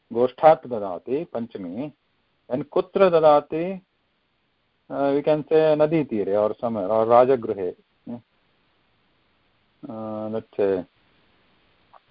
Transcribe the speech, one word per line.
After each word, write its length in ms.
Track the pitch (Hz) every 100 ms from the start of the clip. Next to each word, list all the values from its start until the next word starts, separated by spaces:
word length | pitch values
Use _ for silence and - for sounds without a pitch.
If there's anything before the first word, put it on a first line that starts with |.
| -
Goshthat 520 | 117 127 - 156 160 127
dadati. 600 | 113 98 82 - 139 170
Panchami. 640 | 120 113 104 87 104 151 - _ _ _ _ -
And 220 | 135 143
kutra 400 | 185 185 196 190
dadati? 720 | 165 156 147 147 160 180 185 _ _ _ _ _ _ _ _ _ _ -
Uh, 240 | 135 139 143
we 60 |
can 220 | 151 151 135
say 260 | 160 156 151
nadi 320 | 151 165 -
tire 300 | 107 95 104
or 160 | 104 -
somewhere, 280 | 120 110 92
or 160 | 110
rajagruhe. 680 | 113 120 127 127 110 98 90 - _ _ - 120 _ _ _ _ _ _ _ _ _ _ _ _ _ _ _ _ -
Uh, 420 | 110 110 107 107
let's 160 | 113 - -
say, 280 | 98 95 - _ _ _ _ _ _ _ _ _ _ _ _